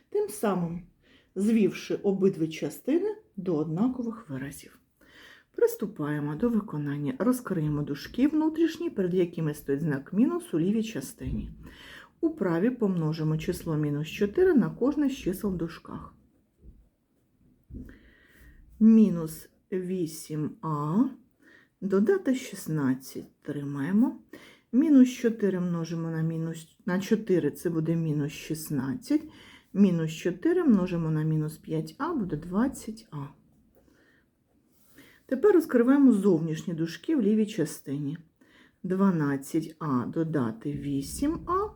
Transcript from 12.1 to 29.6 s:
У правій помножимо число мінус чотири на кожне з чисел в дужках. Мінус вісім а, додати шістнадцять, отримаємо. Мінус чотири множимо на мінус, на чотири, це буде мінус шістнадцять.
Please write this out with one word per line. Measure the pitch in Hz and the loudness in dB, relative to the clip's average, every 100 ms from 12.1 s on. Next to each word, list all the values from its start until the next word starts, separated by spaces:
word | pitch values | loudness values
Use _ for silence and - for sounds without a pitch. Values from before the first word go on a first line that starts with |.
| _ | _
У | 320 | -4
правій | - 185 165 226 | -2 0 2 0
помножимо | 254 202 180 156 160 156 156 | 0 0 0 -2 -2 -2 -2
число | 170 170 165 151 | -2 -6 -4 -2
мінус | 151 147 156 | -2 -2 -6
чотири | - 208 269 370 | -4 -2 2 4
на | 294 160 | 4 2
кожне | 160 247 302 277 | 0 0 2 0
з | 262 | -2
чисел | 170 196 208 | -4 -4 -4
в | 180 | -4
дужках. | 160 - - 156 - - _ _ _ _ - - _ _ _ _ _ _ _ _ _ - - - - _ _ _ - - - - | -6 -8 -16 -16 -16 -20 _ _ _ _ -20 -20 _ _ _ _ _ _ _ _ _ -14 -14 -18 -20 _ _ _ -20 -20 -20 4
Мінус | 220 220 196 170 160 160 - _ _ | 8 10 8 4 -4 -10 -18 _ _
вісім | 190 180 185 160 - - 151 147 - | -6 -4 -2 -4 -6 -8 -4 -4 -6
а, | 160 147 151 190 269 - _ _ _ - _ _ | -4 -4 0 2 2 -2 _ _ _ -20 _ _
додати | 196 190 233 392 277 | 0 2 4 4 2
шістнадцять, | 254 - 185 - 156 131 131 - - - _ | -2 -4 -10 -4 0 0 0 -4 -14 -14 _
отримаємо. | - 143 143 143 143 202 269 - - - - - _ | -10 -8 -6 -6 0 2 2 0 -14 -20 -20 -20 _
Мінус | 233 320 277 247 | 2 6 8 8
чотири | - 233 226 196 185 | 6 -2 2 0 0
множимо | 180 170 160 165 165 | -2 -2 -4 -4 -4
на | 160 | -2
мінус, | 160 160 165 160 - _ - | -2 -2 -4 -8 -14 _ -4
на | 180 | -4
чотири, | - 220 220 180 143 | 0 0 2 2 2
це | - 175 | -2 -4
буде | 165 156 165 | -2 0 0
мінус | 160 151 143 | 0 -2 -2
шістнадцять. | - - 156 - 143 135 - - 302 - - - - | -6 -10 -10 -4 -4 -4 -6 -2 -2 -2 -14 -20 -20